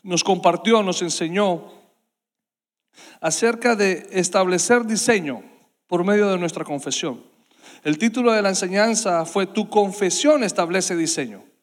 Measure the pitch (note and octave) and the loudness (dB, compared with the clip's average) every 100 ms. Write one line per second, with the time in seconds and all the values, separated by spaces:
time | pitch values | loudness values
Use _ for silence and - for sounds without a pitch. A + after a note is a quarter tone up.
0 | G3 E3+ - F#3 F#3 E3+ A3 A3+ G3 E3+ | -2 -2 0 2 2 2 2 2 2 -2
1 | F3 - E3 F#3 G3+ E3+ - - _ _ | -4 -4 -2 0 0 -2 -8 -20 _ _
2 | _ _ _ _ _ _ _ _ _ - | _ _ _ _ _ _ _ _ _ -20
3 | - - D#3+ D#3 A3+ A3+ A#3+ A3 G3+ F3 | -20 -6 -4 0 0 0 0 2 0 0
4 | - F#3+ F3 G3+ F#3 F3+ - A#3+ A3+ A3 | -4 -4 0 0 2 0 2 2 2 -2
5 | - G#3+ D3+ A#2 - - _ _ _ F3 | 2 0 0 -8 -12 -20 _ _ _ -2
6 | F3+ G#3 G3+ F#3 E3+ E3 D#3+ C#3+ - - | 2 2 2 0 -4 -6 -8 -8 -6 -6
7 | E3 A#2+ - _ _ _ - - D3+ D3+ | -6 -8 -16 _ _ _ -20 -8 -4 0
8 | A3+ A3+ A#3+ G#3+ G3+ F#3+ F#3 G3 A3 A3 | 0 2 2 2 2 0 -2 0 2 0
9 | G3 E3+ D#3+ G3+ F#3+ - G#3+ G#3+ G3 F#3 | 0 -2 0 -2 -2 -4 0 0 0 -2
10 | F#3+ - D4 D4+ G#3 - E3+ F#3 F3+ F3 | -2 2 4 4 2 -2 0 0 -2 -2
11 | D#3+ - B2+ F#2+ - _ | -2 -2 -6 -10 -20 _